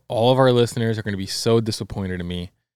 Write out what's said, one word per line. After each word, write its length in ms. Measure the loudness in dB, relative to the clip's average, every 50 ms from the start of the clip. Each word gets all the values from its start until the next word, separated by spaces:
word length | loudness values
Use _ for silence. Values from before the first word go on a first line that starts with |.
| _ -6
all 220 | -2 2 4 4
of 80 | 6 6
our 140 | 6 4 6
listeners 460 | 4 2 2 0 -4 -2 -2 -2 -4
are 40 | -4
gonna 140 | -6 -6
be 100 | -6 -6
so 340 | -6 -6 -4 0 2 2 2
disappointed 600 | 2 0 -4 -6 -8 -10 -8 -8 -6 -6 -6 -6
in 80 | -6 -6
me." 220 | -6 -8 -8 -12 _ _ _ _ _